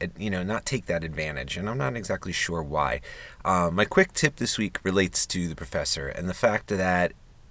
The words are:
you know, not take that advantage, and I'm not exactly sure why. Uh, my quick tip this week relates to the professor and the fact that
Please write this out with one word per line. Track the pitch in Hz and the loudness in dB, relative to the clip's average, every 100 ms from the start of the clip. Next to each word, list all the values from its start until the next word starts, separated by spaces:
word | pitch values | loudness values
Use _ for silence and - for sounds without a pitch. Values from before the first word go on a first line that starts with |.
| 90 - | -8 -4
you | 104 | -4
know, | 92 | -2
not | 92 113 - | -2 -2 -2
take | 127 - | -4 0
that | 85 80 | -2 -2
advantage, | 76 78 71 65 - | -4 -4 -4 -6 -4
and | 202 | -4
I'm | - | -2
not | 67 120 | -2 -4
exactly | 92 95 90 | -4 -4 -4
sure | 82 - 85 | -2 -2 -2
why. | 73 76 69 64 - - - - - | -2 0 0 0 -6 -14 -16 -6 2
Uh, | 92 87 | 4 4
my | 87 107 | 2 2
quick | - 190 | 4 2
tip | - 151 - | 4 2 2
this | 120 - | -2 0
week | 104 - | 0 0
relates | 98 95 90 - - | 2 4 4 2 0
to | 92 85 | 0 -2
the | 76 | -4
professor | 82 - 76 76 69 | -4 -2 0 -2 -2
and | - 87 | -4 -4
the | |
fact | 87 117 107 - | 2 2 2 0
that | 98 92 90 90 - - - - | 0 2 4 2 0 -20 -20 -20